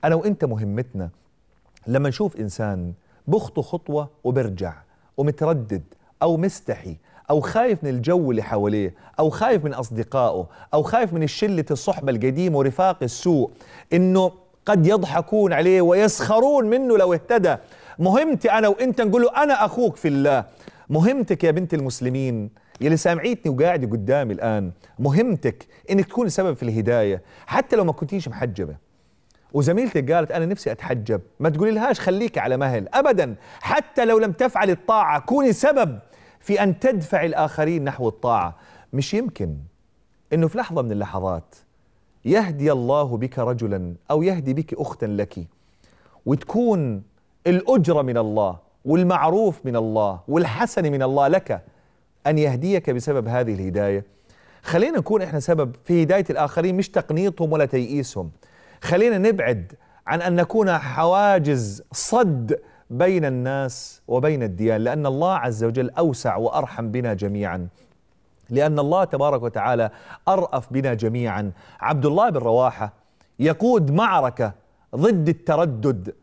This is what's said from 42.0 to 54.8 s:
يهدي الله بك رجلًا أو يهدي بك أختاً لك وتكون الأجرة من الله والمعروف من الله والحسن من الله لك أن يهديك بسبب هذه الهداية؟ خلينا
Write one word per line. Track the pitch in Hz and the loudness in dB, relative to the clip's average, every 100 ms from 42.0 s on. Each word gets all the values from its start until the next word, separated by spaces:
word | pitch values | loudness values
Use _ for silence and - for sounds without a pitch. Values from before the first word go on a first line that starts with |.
| _ _ | _ _
يهدي | 113 196 202 147 147 | 0 2 2 0 0
الله | 139 120 143 143 120 | 0 2 0 0 -2
بك | 123 - | -4 -4
رجلًا | 120 123 110 101 87 85 _ | -2 -2 -2 -4 -6 -10 _
أو | 151 | 0
يهدي | 170 185 135 | 0 -2 -2
بك | 135 160 | -4 -4
أختاً | - 151 - 110 | -6 -8 -6 -6
لك | 104 104 - 85 _ _ _ _ _ _ _ - | -4 -4 -8 -14 _ _ _ _ _ _ _ -4
وتكون | 143 - 214 240 202 139 104 98 _ _ _ - | -4 -2 -2 0 0 -2 -6 -10 _ _ _ 0
الأجرة | 180 185 262 160 156 | 0 4 2 4 2
من | 131 117 | 2 0
الله | 110 107 101 87 _ _ | 0 0 0 -2 _ _
والمعروف | - 160 180 180 151 185 220 160 | 0 2 2 2 2 2 0 -2
من | 135 120 | -4 -2
الله | 113 110 104 92 - | 0 0 0 -2 -2
والحسن | 151 175 117 233 - 165 | 0 0 -2 -4 -2 -2
من | 139 | 0
الله | 131 139 139 | 0 2 2
لك | 185 - 98 - _ _ _ _ _ - | 2 0 -8 -8 _ _ _ _ _ -2
أن | 156 | 2
يهديك | 151 123 165 196 - | 2 0 0 -2 0
بسبب | 123 117 139 110 | -4 -2 -2 0
هذه | 123 120 | -2 -2
الهداية؟ | 101 92 92 101 98 101 _ _ _ _ _ | -2 -4 -2 0 -2 -4 _ _ _ _ _
خلينا | - 165 | -4 0